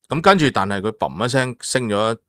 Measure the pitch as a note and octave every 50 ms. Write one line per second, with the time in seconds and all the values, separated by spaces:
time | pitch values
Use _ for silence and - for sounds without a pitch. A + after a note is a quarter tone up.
0 | _ _ B2+ E3 E3 G3 G3+ F3+ D3+ C3 - G#2+ F#2+ G2+ G2+ G2 F#2 A2 A2 -
1 | - C#2 C2+ E2+ A2+ B2 C3+ C3 B2+ B2+ A#2+ - - - - C3 B2 A2 G2+ G2+
2 | A2 A2 A2+ - _